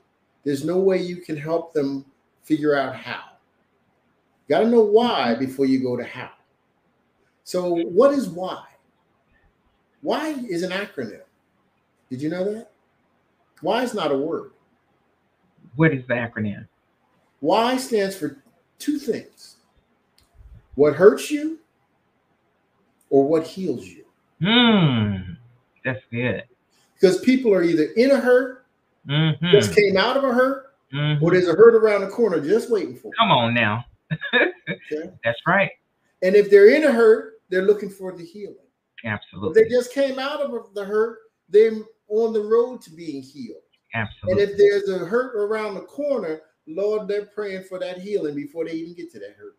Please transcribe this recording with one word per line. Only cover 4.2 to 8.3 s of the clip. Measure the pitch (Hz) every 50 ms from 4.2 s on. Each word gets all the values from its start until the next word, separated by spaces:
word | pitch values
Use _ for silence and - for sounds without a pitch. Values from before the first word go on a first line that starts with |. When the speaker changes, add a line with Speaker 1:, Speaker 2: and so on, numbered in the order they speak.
| _ _ _ _ _ -
Speaker 1:
You | 147
gotta | 175 220 233
know | 240 233 214
why | 202 202 220 247 240 214 160 127 120 117
before | 123 135 131 - - 139
you | 131 131 131
go | 127 123 123 120
to | 117
how. | 113 - 127 113 - - _ _ _ _ _ _ _ _ _ _ _ _ _ _ _ _ _ _ _ _ _ _
So | - - 180 180 180 170
what | 170 170 - 170 190 254 277 285
is | 277 220
why? | 180